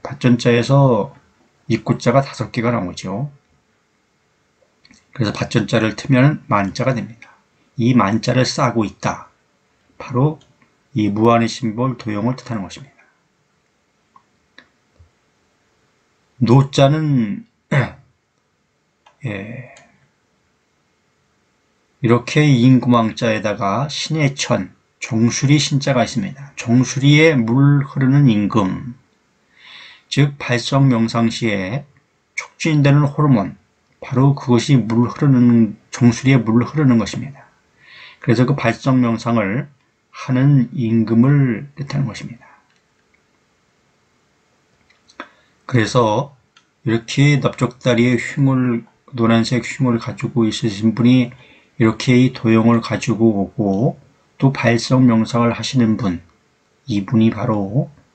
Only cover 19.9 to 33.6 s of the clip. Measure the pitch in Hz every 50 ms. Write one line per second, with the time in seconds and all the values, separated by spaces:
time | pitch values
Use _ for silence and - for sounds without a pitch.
19.9 | _ _ _ _ _ _ _ _ _ _ _ _ _ _ _ _ _ _ _ _
20.9 | _ _ _ _ _ _ _ _ _ _ _ _ _ _ _ _ _ _ _ _
21.9 | _ - - 110 117 120 120 - - 156 151 143 139 120 117 131 131 127 123 117
22.9 | 123 120 113 110 98 - 127 117 110 107 98 104 101 101 113 98 98 113 139 156
23.9 | - - - - 151 160 151 135 - - - - 123 104 95 - _ _ _ _
24.9 | _ - - - 117 110 113 120 110 - - 131 147 156 147 - 147 135 - -
25.9 | 135 127 117 107 - 120 98 95 98 - - - - - - 120 117 127 127 -
26.9 | - 135 127 143 147 151 156 165 156 135 113 110 117 135 139 143 143 143 139 139
27.9 | - 143 135 127 135 143 147 131 110 104 104 98 - 110 101 95 92 87 - -
28.9 | - _ _ _ _ _ _ _ _ _ _ _ _ _ - - - - - -
29.9 | - _ _ - - - 143 147 143 - - - 123 120 117 - - 139 139 135
30.9 | 123 113 113 113 113 117 113 113 110 - 117 113 104 98 95 92 110 143 143 _
31.9 | _ _ _ _ _ _ _ _ - - - - _ - - 170 156 151 139 143
32.9 | 139 147 147 135 139 - 151 147 135 107 98 90 - -